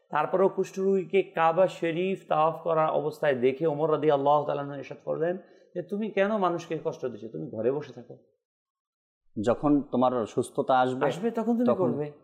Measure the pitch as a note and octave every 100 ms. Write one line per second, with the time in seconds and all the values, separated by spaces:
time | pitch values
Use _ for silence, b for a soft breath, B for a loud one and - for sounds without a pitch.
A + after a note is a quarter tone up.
0 | _ C#3+ D3+ F#3 F#3+ F#3 F#3 G3 F#3+ G3
1 | E3 G3 F#3 - E3 E3 F#3 F3+ E3+ E3
2 | F#3+ F#3 - D#3 D#3 D#3+ F3 D#3+ D#3 D3
3 | D3 D3+ D3+ C3 B2 C3 D#3+ D3 D#3 D3+
4 | D3+ C#3+ C#3 D3 C3+ C#3+ C#3+ C#3 C3 D3
5 | - D3 E3 F#3 - b b F3 E3 G3+
6 | A3 G3 G3 G#3+ F#3 E3+ E3 D#3+ D#3 -
7 | C3 G#2+ A2 D3+ D#3 A2 A2 C#3+ D3 -
8 | A#2+ C3 _ _ _ _ _ _ _ _
9 | _ _ _ - G#2+ A2 D3 D3 - B2
10 | B2+ B2 G#2 - A#2+ - C3 C3 B2+ C3
11 | C#3+ D3 A3+ A3+ A3 A#3 A#3+ F#3+ F3 C#3+
12 | D3 -